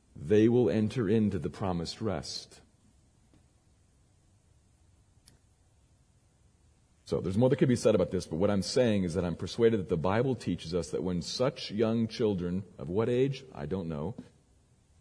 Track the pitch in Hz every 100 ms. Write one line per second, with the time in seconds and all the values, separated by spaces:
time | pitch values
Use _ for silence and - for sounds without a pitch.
0 | _ - 71 107 113 120 107 101 107 131
1 | 95 113 107 90 76 - 101 87 80 -
2 | 110 80 - - - - - _ _ _
3 | _ _ _ - _ _ _ _ _ _
4 | _ _ _ _ _ _ _ _ _ _
5 | _ _ _ - _ _ _ _ _ _
6 | _ _ _ _ _ _ _ _ _ _
7 | - - 90 95 131 147 143 120 117 107
8 | 87 92 - 80 101 101 90 131 123 104
9 | 90 85 87 82 92 - 117 110 85 85
10 | 87 107 135 120 - 85 80 87 82 -
11 | 87 90 82 - 127 - - 104 110 113
12 | 113 - 110 95 87 92 - - 71 92
13 | 117 123 139 139 - - 78 95 82 73
14 | 85 - - - _ _ _ _ _ _